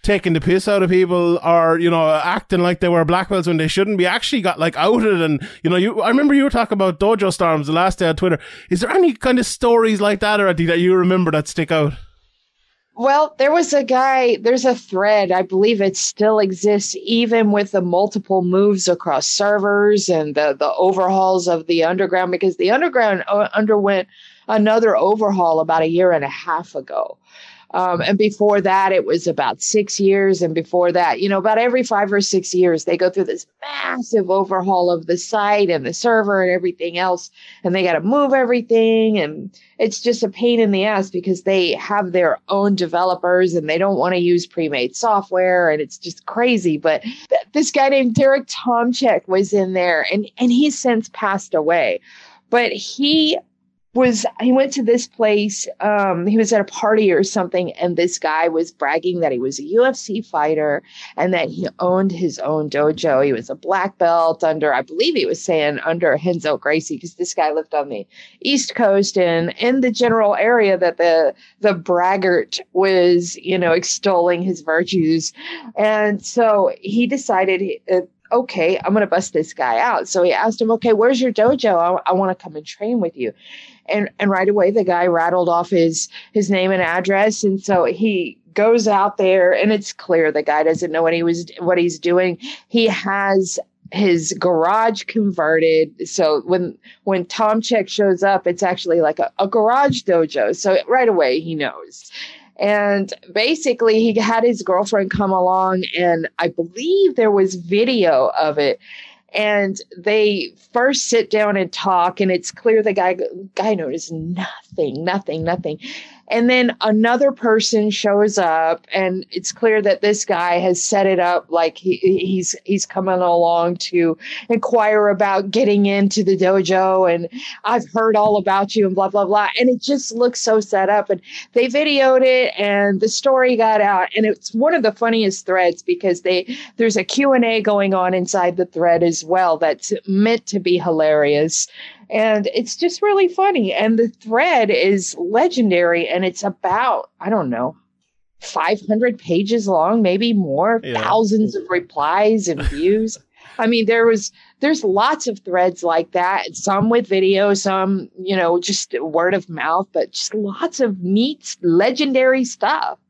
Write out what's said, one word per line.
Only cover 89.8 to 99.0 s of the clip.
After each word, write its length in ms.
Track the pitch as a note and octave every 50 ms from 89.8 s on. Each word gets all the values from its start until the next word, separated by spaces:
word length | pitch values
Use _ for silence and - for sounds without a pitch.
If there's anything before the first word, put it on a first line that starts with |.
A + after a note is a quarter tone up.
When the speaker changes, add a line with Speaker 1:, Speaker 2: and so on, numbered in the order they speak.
| G3+ - -
Speaker 2:
clear 360 | - - - F3+ E3 D#3+ D#3
the 140 | D3+ D3+ D3
guy 200 | - D3 D3+ D#3
doesn't 280 | D#3+ D#3+ D#3 F3+ E3+
know 100 | D#3 D#3+
what 120 | E3 E3 E3
he 100 | E3+ E3+
was, 260 | E3+ E3+ E3+ E3+ D#3+ - -
what 180 | F3+ E3+ F#3
he's 200 | F3 F3 F3 D#3+
doing. 400 | D#3 - F3 F3 F3+ F#3 F3+ F3 F3+ - C#4+ - - _
He 200 | _ - A#3 A3+
has 720 | A3 G3 F3+ F#3 G3+ G3 G3 G3 G3 G3 F#3+ F#3+ F3 - - - _ _ _ _ - -
his 420 | - G#3 F#3+ E3+ E3+ D#3+ D3+ -
garage 640 | - - F3+ F3 D#3+ D#3+ E3+ G3+ A3 A3+ A#3 A3 G3+ -
converted. 1040 | - - A3+ G#3+ G3+ F3+ F3 D#3+ D3+ D#3+ D#3+ D#3+ D#3+ D#3+ D#3+ D#3+ D#3 - _ -
So 360 | E3+ - - F3+ D3+ D3+ -
when, 360 | - F3 F3+ F#3 F3+ F3 - _ _ - - _ _
when 180 | G3+ G3 F#3 F3
Tomczyk 640 | - - - A3+ G#3+ A3 A3+ A3 - B3 A3 G3
shows 360 | - - - G#3 G3 F#3+ F3 G3
up, 220 | G3 G3 F#3 -
it's 160 | F3+ F3 F3
actually 380 | G3+ F#3 F3+ F3+ - F3+ E3
like 200 | E3+